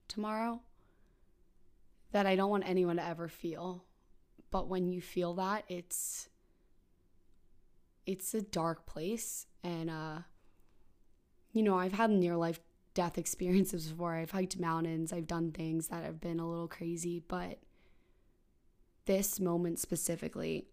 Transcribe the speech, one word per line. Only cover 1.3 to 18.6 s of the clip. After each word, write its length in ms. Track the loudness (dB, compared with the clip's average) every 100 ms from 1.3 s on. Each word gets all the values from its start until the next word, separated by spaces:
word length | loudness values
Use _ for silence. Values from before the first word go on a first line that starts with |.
| _ -20 -20 -20 -20 -20 -20 -2
that 140 | 2 4
I 100 | 6
don't 140 | 4
want 180 | 2 2
anyone 300 | 4 4 2
to 80 | 0
ever 220 | -4 -8
feel. 560 | -8 -8 -6 -8 -10 -14 _ _ -20 _ -20 -4
But 160 | -2 0
when 220 | 0 0
you 100 | -2
feel 340 | -4 -2 0 0
that, 280 | 0 -2 -4
it's, 640 | -8 -6 -6 -4 -6 -10 _ _ _ _ -20 _ _ _ -20 _ -20 -20 -20 -20 -20 -20 _ -6
it's 280 | -4 -2
a 80 | -2
dark 440 | -2 0 0 -2 -6
place. 580 | -6 -4 -2 -4 -8 -10 -10
And, 260 | -6 -4 -4
uh, 300 | -4 -6 -8 -12 -20 -20 -20 -20 -20 -20 -20 -20 -20 _ _ -2
you 100 | 4
know, 160 | 4 4
I've 160 | 2
had 160 | 4 6
near 260 | 6 6 4
life 240 | 0 -2 -8 _ _ 0
death 220 | 0 0
experiences 720 | -4 -2 4 6 6 2 -4
before. 260 | -4 -2 -2
I've 160 | -2
hiked 280 | -2 -2 0
mountains. 540 | 0 2 0 0 -2
I've 140 | -4 -2
done 240 | 0 -2
things 360 | -2 -2 0 -2
that 140 | -4
have 160 | -6 -6
been 200 | -4 -2
a 80 | -2
little 180 | -4 -4
crazy, 560 | -6 -4 -2 -2 -4 -4
but 320 | -6 -6 -10 -16 _ -20 -20 _ _ _ _ _ _